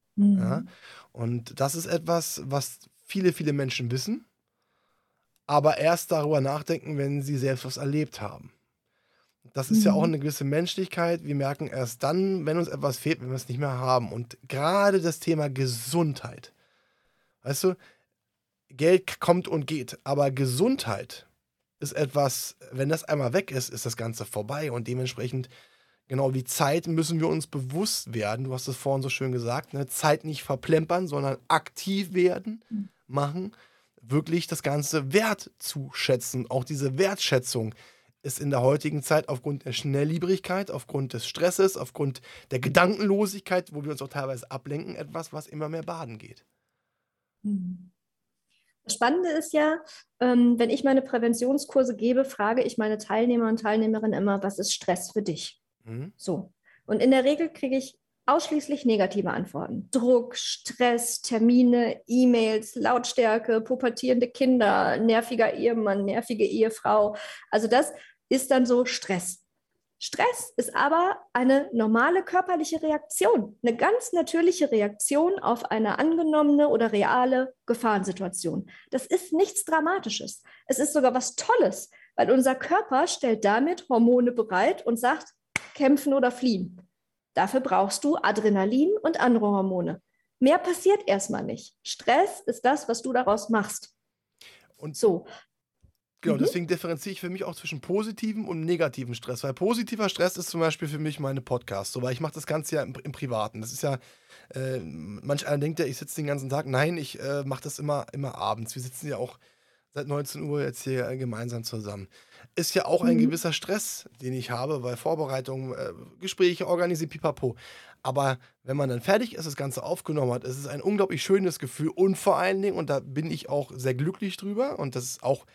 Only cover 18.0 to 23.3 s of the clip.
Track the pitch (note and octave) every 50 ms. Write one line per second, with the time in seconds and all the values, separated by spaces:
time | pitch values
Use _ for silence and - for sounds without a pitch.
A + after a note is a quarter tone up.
18 | _ _ _ _ _ _ _ _ _ _ _ _ _ _ C#3 B2 D3 E3 F#3 F#3
19 | - - - - - - F3 F3+ F3+ - E3 D#3 C#3 B2+ D#3 D3 - - - -
20 | _ C3+ C#3+ C#3+ C#3+ C#3 C3 C3 C#3 B2+ B2 C3+ G3 B3 C4+ C4+ - A#2+ G#2 G2+
21 | - - - - - _ _ _ _ _ _ _ _ _ _ _ D3+ C#3+ - D3+
22 | D3+ C3+ - D3 C#3+ C#3 - - - - - _ - - C3 B2+ C#3 C#3+ E3 D#3+
23 | - - D3+ D3 C3+ -